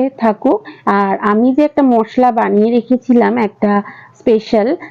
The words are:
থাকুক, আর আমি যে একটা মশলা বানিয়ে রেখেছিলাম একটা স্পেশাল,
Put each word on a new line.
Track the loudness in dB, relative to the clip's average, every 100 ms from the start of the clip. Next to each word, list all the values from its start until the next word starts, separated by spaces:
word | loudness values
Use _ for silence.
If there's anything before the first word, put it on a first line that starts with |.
| 0 -2
থাকুক, | -4 -2 -2 -2 -6 -10 -4 -2
আর | -2 -2
আমি | -2 0 0
যে | 2 0
একটা | 0 2
মশলা | 2 0 0 0
বানিয়ে | 0 0 0 2
রেখেছিলাম | 0 0 -2 0 2 2 0 -4
একটা | -2 -2 -2 -4 -14 -20 _
স্পেশাল, | 0 0 0 0 0 -4 -8